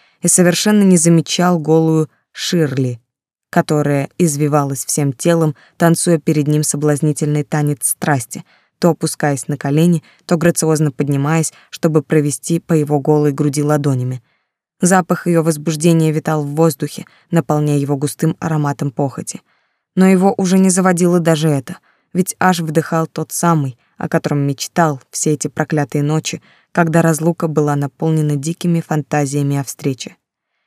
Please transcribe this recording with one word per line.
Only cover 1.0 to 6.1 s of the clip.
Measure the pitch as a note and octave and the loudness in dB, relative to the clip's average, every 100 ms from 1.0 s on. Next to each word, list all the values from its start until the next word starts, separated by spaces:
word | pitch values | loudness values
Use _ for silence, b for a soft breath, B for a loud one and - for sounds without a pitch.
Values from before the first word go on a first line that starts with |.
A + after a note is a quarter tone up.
| E3+ E3 - - F3 F3 | 4 2 2 -2 0 0
голую | D3 D#3+ D#3+ D#3+ D#3 _ _ | 2 2 4 0 -2 _ _
"Ширли", | - - F3 D3+ B2+ C3 A#2+ _ _ _ _ _ | -12 -4 -2 0 -2 -4 -6 _ _ _ _ _
которая | F3 E3 D3+ C#3+ C#3 C#3 - | -2 0 0 0 0 -2 0
извивалась | E3+ C#3+ D3+ D3 C#3 C3+ | 0 0 0 2 0 -4
всем | - - C#3+ | -6 -2 -2
телом, | B2+ F3 E3 D#3 b b _ | 0 0 2 0 b b _
танцуя | E3+ E3 - | 2 2 2